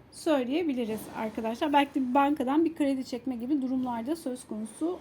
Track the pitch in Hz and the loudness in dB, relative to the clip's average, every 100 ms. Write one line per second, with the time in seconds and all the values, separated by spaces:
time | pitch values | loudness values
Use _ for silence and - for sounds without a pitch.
0 | - - 330 285 240 302 330 254 220 220 | -16 -6 2 2 2 0 0 0 -2 -4
1 | - - 220 220 220 233 311 285 285 285 | -6 -6 -6 -4 -4 -2 2 4 4 2
2 | 254 262 277 294 247 294 330 320 277 269 | 2 4 4 2 2 4 2 2 0 0
3 | 254 240 262 240 247 294 254 262 254 233 | -2 -6 -4 -4 0 0 0 0 -2 -2
4 | 226 330 262 254 - 214 220 - 320 359 | -4 -4 -4 -8 -8 -8 -8 -4 -4 -4